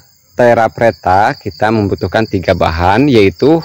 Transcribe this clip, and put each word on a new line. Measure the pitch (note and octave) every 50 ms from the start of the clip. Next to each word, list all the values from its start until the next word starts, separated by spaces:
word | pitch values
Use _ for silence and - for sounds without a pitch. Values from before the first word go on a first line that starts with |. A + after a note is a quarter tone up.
| _ _ _ _ _ _ _ -
Terra | B2 A#2+ A#2 A2+ A2+ A2+
Preta, | - - A#2 A2+ - - - F2 F#2 G2 G#2+ B2+ C#3+
kita | - - G#2+ - - G#2 G#2+ A2+
membutuhkan | A2 G#2 F#2+ F#2+ - - F#2 - A2 A2 -
tiga | - F#2+ E2+ - F#2
bahan, | E2+ E2+ E2 D#2+ E2 F2 F#2 G2 A#2 C#3 D3+
yaitu | B2+ A2 G2+ F#2+ - - B2 C#3 D#3+ E3 D#3